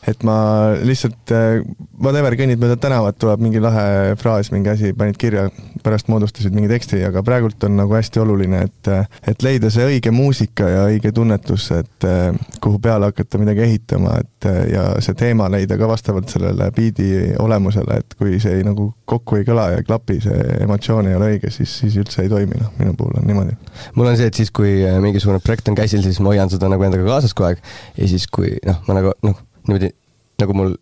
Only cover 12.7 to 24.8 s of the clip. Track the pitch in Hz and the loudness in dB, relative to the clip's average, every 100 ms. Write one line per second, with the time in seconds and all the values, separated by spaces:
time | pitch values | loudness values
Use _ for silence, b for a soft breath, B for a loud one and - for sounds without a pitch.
12.7 | 101 113 110 104 - 107 107 104 104 113 | 0 2 2 0 -2 -4 0 0 2 2
13.7 | 107 - 92 90 82 - _ 104 92 90 | 0 -2 -2 0 0 -4 _ -2 0 0
14.7 | 95 92 92 110 - 120 113 95 98 95 | 0 0 -2 -2 -2 0 2 0 0 0
15.7 | 95 110 113 - 98 95 - 90 95 95 | 0 0 -2 -2 -4 -2 -2 -2 0 -2
16.7 | - 113 101 95 95 - - 110 110 95 | 0 -2 0 0 0 0 0 2 2 2
17.7 | 107 - - - - 101 92 104 92 101 | 0 0 -2 -4 -4 -2 0 0 0 0
18.7 | 101 104 - - 120 - 107 101 117 98 | 0 -4 -6 -4 -4 0 -2 0 0 0
19.7 | 90 - 113 - 98 104 98 - - 101 | -2 -2 -4 -2 -2 0 0 0 -2 0
20.7 | 101 - 110 98 92 107 104 - - - | -2 0 0 2 0 0 0 -4 -4 -6
21.7 | - 113 104 101 - 92 104 101 - 110 | -2 -2 0 -2 -2 0 0 0 -2 -4
22.7 | - 101 - - - - 101 95 - B | -2 -2 0 -2 0 0 0 -2 -6 B
23.7 | B B - 120 120 117 107 107 - 101 | B B 0 2 2 0 0 -2 0 2
24.7 | 98 | 2